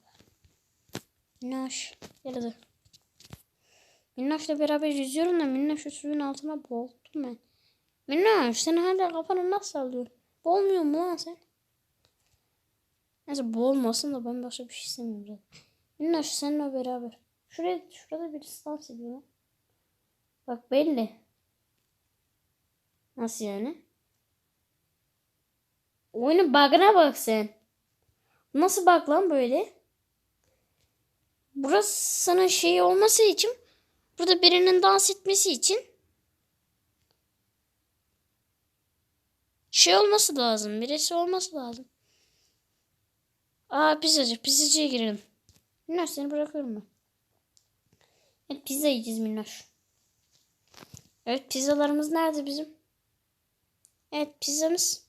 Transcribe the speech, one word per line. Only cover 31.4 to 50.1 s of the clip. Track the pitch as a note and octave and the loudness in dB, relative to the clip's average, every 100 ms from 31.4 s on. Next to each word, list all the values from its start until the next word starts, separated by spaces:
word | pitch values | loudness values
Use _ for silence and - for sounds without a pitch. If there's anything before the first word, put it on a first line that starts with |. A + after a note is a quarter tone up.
| _ C#4 | _ -6
Burası | C4+ F#4+ G#4 - - - | 0 2 2 -2 -4 -2
sana | - F4+ F#4 | 2 4 4
şey | F4+ E4+ F4+ | 2 2 4
olması | F4+ F#4+ G#4+ G#4+ | 4 4 4 6
için, | G#4+ G#4 A4 B4 _ _ _ _ _ - | 4 4 0 -4 _ _ _ _ _ -2
burada | E4+ F4+ | 2 2
birinin | F#4 F4+ F#4 F#4 | 2 2 4 4
dans | F#4+ G4 G4 | 4 4 2
etmesi | G4 F#4+ G4 G4 | -2 -4 -2 0
için | B3+ - G#4 - _ _ _ _ _ _ _ _ _ _ _ _ _ _ _ _ _ _ _ _ _ _ _ _ _ _ _ _ _ _ _ _ _ _ _ _ _ _ | 0 -2 -2 -6 _ _ _ _ _ _ _ _ _ _ _ _ _ _ _ _ _ _ _ _ _ _ _ _ _ _ _ _ _ _ _ _ _ _ _ _ _ _
şey | - E4+ F#4+ | 4 6 6
olması | G#4 G#4 - C#4+ | 6 4 2 0
lazım. | A#3+ A3 G#3 G#3+ | 0 0 -2 -6
Birisi | B3 D4+ D4+ | -4 -4 -2
olması | E4+ F4 F#4 F#4 D#4 | -2 -2 -2 -4 -10
lazım. | A#3+ A#3 C4 _ _ _ _ _ _ _ _ _ _ _ _ _ _ _ _ _ - | -12 -14 -18 _ _ _ _ _ _ _ _ _ _ _ _ _ _ _ _ _ -6
Aa, | C#4 D#4 D4+ | 2 2 2
pizzacı. | D#4+ D#4 A#3+ A#3 | 2 2 0 -2
Pizzacıya | - C4+ D4 D#4 D4 | 0 2 2 2 0
girelim. | B3 A3 G#3 - _ _ _ _ _ - | 0 -2 -6 -10 _ _ _ _ _ -8
Minnoş, | E4+ D#4+ | -6 -4
seni | C#4+ C#4+ | -6 -6
bırakıyorum | D4 D4+ D4+ C4 G#3+ | -4 -4 -6 -8 -10
ben. | - _ _ _ _ _ _ _ _ _ _ _ _ _ _ _ - | -14 _ _ _ _ _ _ _ _ _ _ _ _ _ _ _ -16
Evet, | C#4+ - | -14 -10
pizza | C4+ D4+ | -2 0
yiyeceğiz | B3+ A3+ A3 | 0 -2 -6
Minnoş. | A3 G#3+ G#3+ - - _ _ _ _ | -4 -6 -10 -14 -20 _ _ _ _